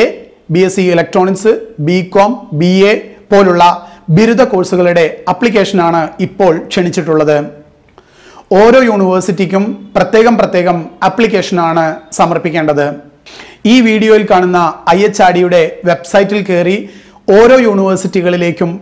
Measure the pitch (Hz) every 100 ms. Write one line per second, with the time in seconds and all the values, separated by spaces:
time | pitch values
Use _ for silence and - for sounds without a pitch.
0 | 226 - - _ - 160 185 185 180 170
1 | 165 190 185 190 220 220 - - 147 180
2 | 180 196 202 254 - 147 175 185 196 220
3 | - - - 202 190 175 175 170 - -
4 | - 165 226 233 247 202 180 180 175 175
5 | 160 - - 185 240 208 190 190 170 165
6 | 156 - 185 - 190 165 - - 175 185
7 | 160 156 151 147 147 - - _ _ _
8 | _ _ - - - 185 220 262 247 208
9 | 185 185 185 180 185 190 208 - - -
10 | 185 220 226 226 190 180 175 175 160 -
11 | 190 185 226 185 180 180 165 165 160 156
12 | - - 185 160 175 165 156 147 143 147
13 | - _ - - - - 208 247 226 214
14 | 220 214 208 190 180 180 170 - - 175
15 | 214 202 185 175 180 175 165 - 175 170
16 | - 202 196 208 190 175 175 202 202 -
17 | - _ - 202 233 262 240 196 190 185
18 | 190 190 175 180 175 165 175 185